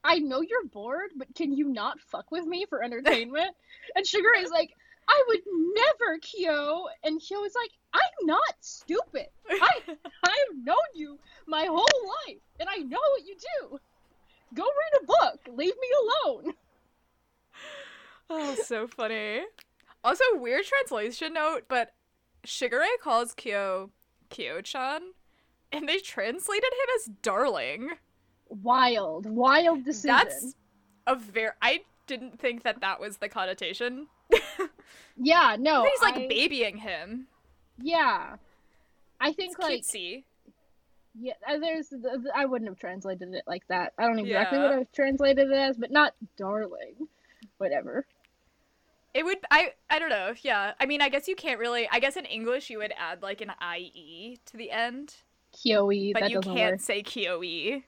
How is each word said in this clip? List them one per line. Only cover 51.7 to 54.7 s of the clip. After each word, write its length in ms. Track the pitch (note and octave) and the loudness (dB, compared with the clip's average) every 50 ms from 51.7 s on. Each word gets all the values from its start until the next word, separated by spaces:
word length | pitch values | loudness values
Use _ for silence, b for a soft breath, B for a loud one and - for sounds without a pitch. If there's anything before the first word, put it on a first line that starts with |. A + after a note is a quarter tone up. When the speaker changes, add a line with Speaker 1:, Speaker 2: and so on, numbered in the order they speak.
| A#3+ A#3+ A#3 - | 0 -2 0 0
Speaker 2:
I 80 | - A#3+ | 0 2
guess 160 | C4 C4+ C#4+ | 2 0 -2
in 80 | F#4 C#4+ | -4 -10
English 460 | - - A3 A3+ A#3 B3 C#4+ - - | -8 -10 -6 -4 -4 -4 -4 -6 -10
you 80 | A#3+ G#3+ | -10 -8
would 160 | G#3 G#3+ - | -8 -8 -6
add, 260 | - F3 D#3+ F3+ F3 | -8 -8 -8 -8 -8
like, 200 | G3 G3 G3+ G#3 | -8 -10 -8 -8
an 100 | A3 G#3+ - - | -10 -12 -10 -10
I 300 | - F3 E3+ F3 F3+ E3+ _ | -8 -8 -8 -8 -10 -14 _
E 440 | F3 D#3+ D3 E3 E3+ G3+ A#3 B3 A#3+ _ | -20 -20 -20 -18 -16 -16 -16 -18 -18 _
to 100 | - - | -20 -16
the 140 | A3 A#3 - | -16 -12 -6